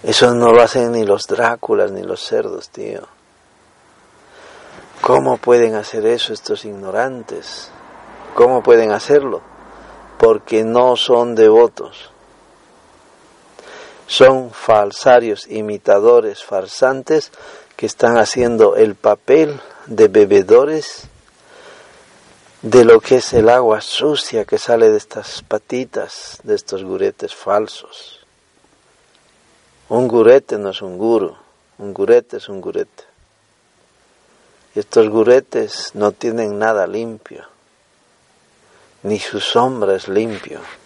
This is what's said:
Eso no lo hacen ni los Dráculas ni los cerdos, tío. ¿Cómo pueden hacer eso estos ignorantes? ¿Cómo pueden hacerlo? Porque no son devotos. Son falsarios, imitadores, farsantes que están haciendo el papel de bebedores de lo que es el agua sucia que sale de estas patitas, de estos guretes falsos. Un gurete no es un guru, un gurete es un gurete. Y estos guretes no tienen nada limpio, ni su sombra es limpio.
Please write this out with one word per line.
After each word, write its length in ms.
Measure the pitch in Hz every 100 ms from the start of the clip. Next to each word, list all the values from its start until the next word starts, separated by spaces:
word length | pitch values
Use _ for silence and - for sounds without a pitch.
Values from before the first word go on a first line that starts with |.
Eso 320 | 120 110 123
no 180 | 120 117
lo 100 | 113
hacen 300 | 117 131 120
ni 120 | 117
los 220 | 104 101 -
Dráculas 680 | 101 117 117 - 104 98
ni 100 | 95
los 220 | 92 92
cerdos, 460 | - - - 90 -
tío. 320 | - 53 - - _ _ _ _ _ _ _ _ _ _ _ _ - - - - - - -
¿Cómo 340 | - 131 135 123
pueden 380 | - 120 113
hacer 320 | 110 104 113 110
eso 260 | 120 -
estos 320 | 110 - 107
ignorantes? 1040 | 110 101 98 101 131 127 110 82 - - - - - - - - -
¿Cómo 280 | - 123 127
pueden 300 | 127 117 110
hacerlo? 500 | 104 - 143 139 87 _ - - - - - - -
Porque 460 | 113 107 - 110
no 320 | 113 120 127 123
son 380 | - 120 120
devotos. 760 | 113 110 110 117 - - - - _ _ _ _ _ _ _ _ _ _ _ _ _ _ - - - - - -
Son 440 | - 131 131 123
falsarios, 960 | 110 - 110 101 - 135 123 117 101 -
imitadores, 960 | 110 107 104 - 101 110 120 110 98
farsantes 920 | - 101 95 - 127 135 131 156 - - - - _ -
que 100 | 110
están 320 | - 120 120
haciendo 580 | 107 - 120 117 104 -
el 180 | 110
papel 680 | 98 110 104 - 139 156 143 - - -
de 220 | 110 107
bebedores 960 | 104 101 101 92 117 139 156 - - - _ _ _ _ - - - - _ _ _ _ _ _ _
de 220 | 110 123
lo 160 | 117 113
que 160 | - 127
es 160 | -
el 160 | 123 110
agua 320 | 123 120 107
sucia 640 | - - 147 147 - 113
que 140 | 101 107
sale 320 | - 117 113
de 80 | 107
estas 440 | - - - -
patitas, 960 | _ 107 _ 127 123 - 98 - - -
de 120 | -
estos 300 | 104 - 95
guretes 500 | 95 92 98 - -
falsos. 840 | - - 104 107 - - - - - _ _ _ _ _ _ _ _ _ _ _ _ _ _ _ _ _
Un 180 | 131 127
gurete 520 | 117 110 135 - 107
no 120 | 101
es 120 | 95
un 160 | 98 90
guru, 360 | 110 113 90 - _ _ _ _
un 160 | 101
gurete 420 | 92 98 240 - 214
es 120 | -
un 100 | 98
gurete. 440 | - - - _ _ _ _ _ _ _ _ _ _ _ _ _ _ _ _ _ _
Y 40 | 107
estos 300 | 101 120 107
guretes 840 | 110 110 127 - 127 107 - -
no 180 | 101 104
tienen 460 | 101 123 113 110 104
nada 280 | 110 107 90
limpio, 580 | 101 117 110 - - - _ _ _ _ _ _ _ _ _ _ _ _ _ _ _
ni 160 | 98 104
su 220 | - 107
sombra 560 | 87 - 127 127 98 95
es 100 | -
limpio. 540 | 98 113 101 - - - -